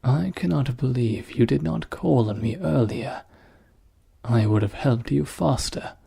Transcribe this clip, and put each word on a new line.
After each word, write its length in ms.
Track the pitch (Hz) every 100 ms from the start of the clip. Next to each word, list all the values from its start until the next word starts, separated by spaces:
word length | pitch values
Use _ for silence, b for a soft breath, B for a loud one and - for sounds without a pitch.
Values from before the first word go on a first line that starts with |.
I 280 | 131 139 185
cannot 420 | 175 180 160 135 123
believe 560 | 131 127 117 107 -
you 120 | -
did 160 | 117 139
not 300 | 151 117 -
call 380 | - 180 143 110
on 120 | 104
me 160 | 110 143
earlier. 680 | 170 147 113 117 - - - b b b b b _ _ _ _
I 240 | - 113 107
would 160 | 107
have 100 | 101
helped 380 | - 139 117 117
you 140 | 139
faster. 680 | 147 - 170 135 - - - -